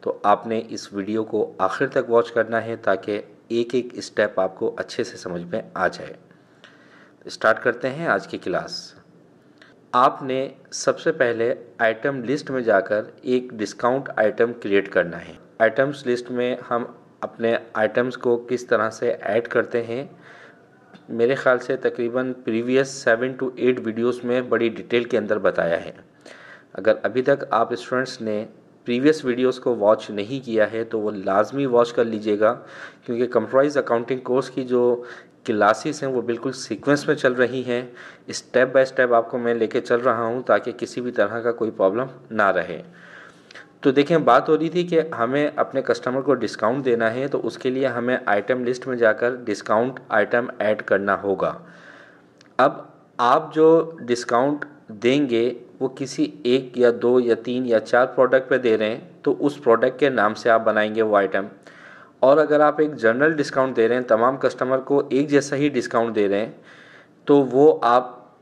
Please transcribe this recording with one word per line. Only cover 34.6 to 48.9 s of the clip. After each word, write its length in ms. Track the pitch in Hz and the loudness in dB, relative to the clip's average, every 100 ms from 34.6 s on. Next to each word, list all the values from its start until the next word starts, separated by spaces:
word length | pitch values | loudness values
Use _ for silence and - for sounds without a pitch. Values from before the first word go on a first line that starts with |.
जो 420 | 127 123 123 120 - - - _ - | -2 2 2 0 -4 -18 -20 _ -4
क्लासेस 580 | 107 104 110 156 147 | 2 4 2 -2 -6
हैं 60 | 135 | -4
वो 100 | 131 | -4
बिल्कुल 300 | 117 117 139 | -2 -4 -4
सीक्वेंस 540 | 127 - 107 - 143 147 | -8 -10 -6 0 0 0
में 60 | 147 | 0
चल 180 | 135 123 | 0 2
रही 260 | 120 131 | 0 0
हैं। 320 | 123 120 123 - - - - | -4 -4 -6 -14 -20 -20 -12
step 460 | 110 - 123 127 131 | -12 -2 2 4 4
by 80 | 131 | 2
step 280 | - 127 | 2 2
आपको 240 | 120 113 131 | 4 2 -4
मैं 160 | 120 117 | -2 0
लेके 260 | 110 127 | 0 -2
चल 180 | 117 123 | 0 0
रहा 260 | 127 113 117 | 2 0 -2
हूँ 180 | 123 | -4
ताकि 300 | 123 104 113 | 2 0 0
किसी 280 | 117 113 - | -8 -8 -6
भी 100 | 123 | -6
तरह 300 | 117 101 117 | 0 0 0
का 100 | 117 | -4
कोई 180 | 117 110 | -2 -4
प्रॉब्लम 380 | 110 95 104 135 - - | 2 0 2 -4 -8 -12
ना 180 | 110 101 | 0 2
रहे। 300 | 92 85 80 - - - - - - _ - - _ | 2 -2 -8 -12 -20 -20 -20 -20 -20 _ -20 -20 _
तो 80 | 147 | 0
देखें, 320 | 135 143 165 127 | 2 4 2 6
बात 240 | 123 147 | 4 4
हो 60 | 156 | 0
रही 140 | 160 | 2
थी 140 | 165 | -2
कि 160 | 175 165 160 - | 0 0 0 -2
हमें 300 | 117 135 147 | -2 0 -2
अपने 340 | - 123 135 | -2 -2 -2
कस्टमर 380 | 127 120 - 127 | -2 -2 0 -4
को 120 | 131 127 | 0 0
डिस्काउंट 480 | 107 - 107 131 | 0 -2 -2 0
देना 260 | 131 117 113 | 0 0 0
है, 180 | 120 139 | -2 -4
तो 100 | 127 | -2
उसके 300 | 117 - 131 | -4 -4 -4
लिए 160 | 127 135 | -2 -2
हमें 300 | 120 120 123 - | -2 -2 -2 0
आइटम 360 | 101 - 127 | 0 0 -2
लिस्ट 240 | 123 127 | -2 -4
में 100 | 131 | -4